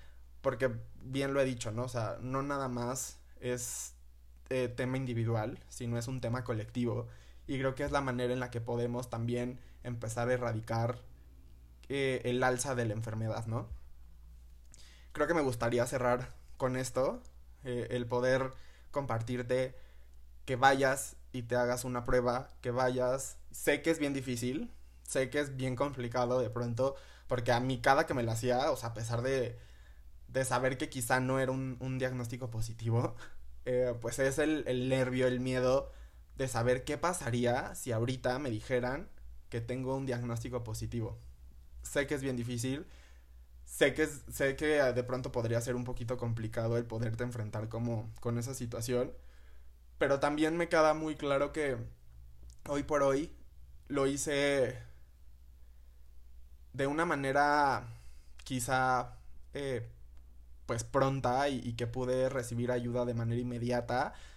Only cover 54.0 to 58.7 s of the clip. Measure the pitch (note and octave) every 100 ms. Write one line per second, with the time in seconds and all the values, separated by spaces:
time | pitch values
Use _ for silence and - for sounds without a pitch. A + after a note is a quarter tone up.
54 | C#3 C#3 D#3 C#3+ C#3+ C#3 B2 A#2 - -
55 | - - - - - - - - - -
56 | - - - - - - - B2+ C#3 D3+
57 | E3+ C#3+ C3+ C#3 D3 D3 C#3+ A#2 A#2 A#2
58 | - - - - - B2+ A#2